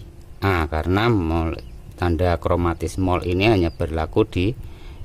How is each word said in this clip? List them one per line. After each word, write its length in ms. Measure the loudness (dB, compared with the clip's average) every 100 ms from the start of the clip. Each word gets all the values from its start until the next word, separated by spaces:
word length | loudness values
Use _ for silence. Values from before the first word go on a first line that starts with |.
| -8 -18 -18 -4
A 220 | 0 0 0
karena 380 | -2 0 2 2
mol, 480 | 2 2 0 0 -4 -10 -16 -16 -4
tanda 360 | 0 2 2 2
kromatis 580 | 2 2 2 0 -4 0
mol 240 | 0 2
ini 240 | 0 2 4
hanya 240 | 4 2
berlaku 540 | 0 -2 -2 0 2 2
di 180 | 2 0 -2 -8 -14 -14 -14